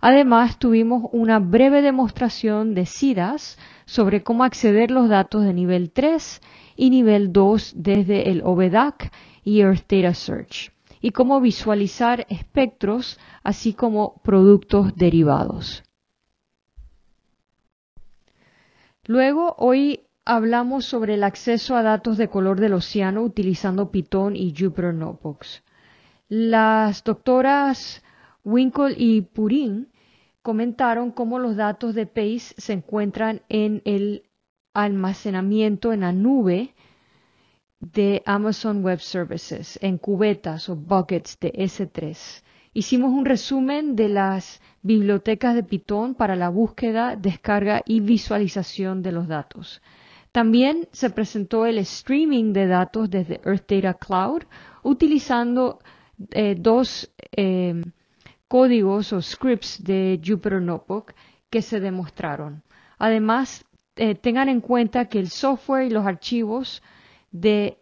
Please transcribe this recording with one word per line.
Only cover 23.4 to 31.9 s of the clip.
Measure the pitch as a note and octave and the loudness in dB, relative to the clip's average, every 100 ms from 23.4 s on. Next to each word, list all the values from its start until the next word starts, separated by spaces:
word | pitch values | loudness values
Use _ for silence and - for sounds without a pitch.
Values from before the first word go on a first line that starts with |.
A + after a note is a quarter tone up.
| F#3 F3+ G3+ F#3 G3+ | -2 -2 -2 -2 -2
Python | G3 E3 F#3+ G3 | -4 -2 -2 -2
y | G3+ F#3 D3 | -2 -4 -2
Jupyter | F#3+ E3 F3 | -4 -2 -4
Notebooks. | E3 D#3+ - D#3 C#3+ - - _ _ _ _ _ _ _ | -4 -6 -10 -12 -12 -16 -20 _ _ _ _ _ _ _
Las | G#3+ A3+ A3+ A3 A3 G#3+ G3+ | -2 2 4 4 4 2 0
doctoras | - G#3+ - B3+ C4 C#4+ C#4 C4 - - _ _ _ _ | -4 -4 2 2 4 2 2 -2 -6 -18 _ _ _ _
Winkle | - A#3 C4 C4+ C#4 - | 0 2 2 2 -2 2
y | A#3+ A3 | 2 2
Purin | F#3 - G#3+ C4 C4 G3+ C4+ _ _ _ _ _ | 0 -4 0 0 -2 -6 -10 _ _ _ _ _
comentaron | - A3 A#3+ A#3 B3+ A#3 A#3+ | -6 -4 -4 -2 -2 0 -4
cómo | A#3+ A#3 B3 | -4 -4 -4
los | B3+ G#3 | -4 -2
datos | G#3+ G#3 A#3+ | -2 -4 -6